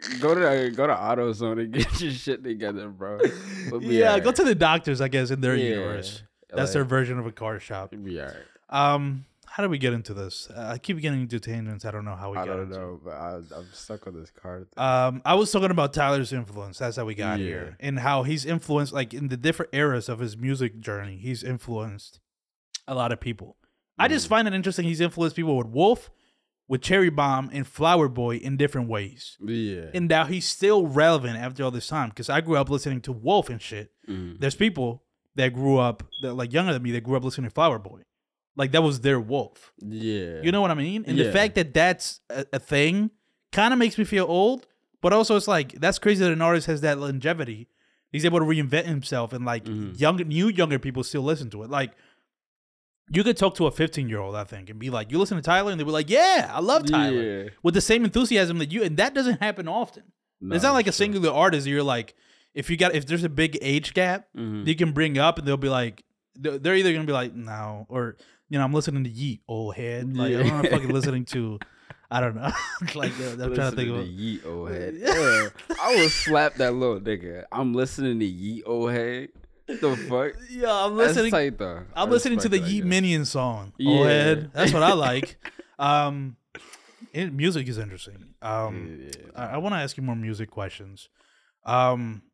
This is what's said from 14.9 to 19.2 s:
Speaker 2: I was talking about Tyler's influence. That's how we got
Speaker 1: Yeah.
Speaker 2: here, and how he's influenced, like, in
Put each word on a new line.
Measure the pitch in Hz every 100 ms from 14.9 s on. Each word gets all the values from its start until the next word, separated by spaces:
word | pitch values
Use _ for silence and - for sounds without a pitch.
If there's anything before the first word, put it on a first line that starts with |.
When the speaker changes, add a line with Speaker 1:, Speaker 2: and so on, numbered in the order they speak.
| 127 127 127
Speaker 2:
I | 151
was | 185 208
talking | 208 190
about | 175 143
Tyler's | 151 143 139 120
influence. | 131 104 104 101 90
That's | 123 117
how |
we | 110 104
got | 98 95
Speaker 1:
Yeah. | 92
Speaker 2:
here, | 90 90 -
and | 143 135
how | 135 139
he's | 127 156 135
influenced, | 165 - 147 143
like, | 139 117
in | 123